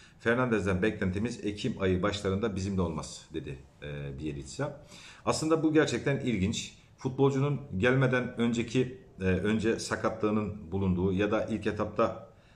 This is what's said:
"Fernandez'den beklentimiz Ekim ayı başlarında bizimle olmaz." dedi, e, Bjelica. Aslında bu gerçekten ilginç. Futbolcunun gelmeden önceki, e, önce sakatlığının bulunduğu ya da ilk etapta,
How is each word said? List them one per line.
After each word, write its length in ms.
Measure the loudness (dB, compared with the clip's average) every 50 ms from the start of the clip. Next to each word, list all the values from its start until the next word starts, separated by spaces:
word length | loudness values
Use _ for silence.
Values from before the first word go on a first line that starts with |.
| -20 -20 -20 -4
"Fernandez'den 600 | -2 0 2 2 2 2 2 2 2 0 0 2
beklentimiz 640 | 2 0 0 0 -2 -2 0 -2 -2 -4 -4 -6 -6
Ekim 380 | -6 -6 -4 -4 -6 -2 0
ayı 200 | 2 2 2 2
başlarında 540 | 2 0 -2 -2 -2 -2 0 0 0 -2 -2
bizimle 240 | -2 -2 -2 0 0
olmaz." 460 | 0 0 -2 -6 -8 -10 -14 -16 -14 -10 -10
dedi, 240 | -8 -8 -8 -12 -14 -16 -20 -20 -14
e, 360 | -12 -10 -10 -8 -8 -10 -8 -6
Bjelica. 600 | -6 -6 -6 -8 -10 -10 -6 -6 -6 -6 -6 -10 -18 -20 -20 -20 -20 -20 -20 -4 -2
Aslında 380 | -2 -2 0 2 2 2 4
bu 100 | 4 4
gerçekten 480 | 6 4 4 4 2 0 0 0 -2 0
ilginç. 540 | 0 0 0 2 2 0 0 -2 -6 -10 -14 -20 -20 -20 -14 -8
Futbolcunun 600 | -6 -4 2 2 2 4 4 2 2 0 0 -2 -6 -6 -2
gelmeden 640 | 2 4 4 6 4 4 4 4 2 0 -2 -2 0
önceki, 580 | 0 0 0 0 -2 0 0 0 0 0 -4 -12 -18 -20 -8 -2
e, 40 | 0
önce 540 | 2 2 2 2 2 2 4 4 2 2 0
sakatlığının 960 | -2 -4 -2 0 0 -2 0 0 2 2 2 2 0 -2 -4 -8 -6 -4
bulunduğu 400 | -2 2 2 2 4 4 2 2
ya 180 | 4 2 2 2
da 140 | 2 0 0
ilk 220 | 0 -2 -2 -2
etapta, 600 | -2 -2 -2 -4 -2 0 0 0 0 0 -6 -14 -18 -20 -20 -20 -20 -20